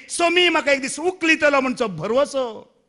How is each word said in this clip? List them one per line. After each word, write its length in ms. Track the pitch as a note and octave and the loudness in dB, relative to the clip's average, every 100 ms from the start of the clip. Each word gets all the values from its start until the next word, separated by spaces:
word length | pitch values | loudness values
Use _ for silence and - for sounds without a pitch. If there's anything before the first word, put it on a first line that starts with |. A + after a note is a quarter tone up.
| - | -10
सोमी 400 | - E4+ F4 F4 | -2 0 2 2
म्हाका 240 | D#4 C#4 | 2 0
एक 80 | C#4 | 0
दीस 200 | C4 - | -2 -4
उखलितलो 600 | F4 F#4 D#4+ D#4+ D4 C#4 | -4 -2 0 4 4 2
म्हणचो 260 | C4 B3 A3+ | 0 -2 -4
भरवसो. 880 | D#3+ F#3+ B3 D4 C4+ B3 G#3 - _ | -4 -2 0 0 -2 -6 -8 -20 _